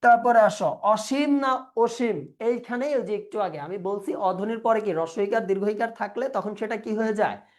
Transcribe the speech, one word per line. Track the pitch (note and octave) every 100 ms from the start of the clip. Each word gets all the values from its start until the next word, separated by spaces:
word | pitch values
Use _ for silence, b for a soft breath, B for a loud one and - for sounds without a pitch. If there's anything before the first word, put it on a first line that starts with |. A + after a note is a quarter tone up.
তারপরে | A#3+ A#3 A#3+ A#3
আসো | G#3+ - E3+ B2+
অসীম | G3 G#3+ G#3+ C4+ D4 C#4+
না | C4+ C4 C4 -
অসীম, | A#3 A#3 A#3+ F3+ - _
এইখানেই | A3+ A#3+ A#3+ A#3+ C#4 C#4
ওই |
যে | F#3+ G#3
একটু | G3+ G#3+
আগে | F#3+ D#3
আমি | C#3+ G3
বলছি | F3+ G3+ G3 -
অধ্বনির | G3 F#3 G#3 A3+
পরে | A3+ A3
কি | G#3
রস্বইকার | D#3+ E3 F#3+ G3+ A3+ F#3+
দীর্ঘইকার | G3 G3+ G#3+ A#3 A3+
থাকলে | G#3 G#3+ C4+
তখন | A3 F#3+ G#3
সেটা | A3 A3+
কি | A3+ G#3+
হয়ে | A3
যায়? | G#3+ F#3 G2+ b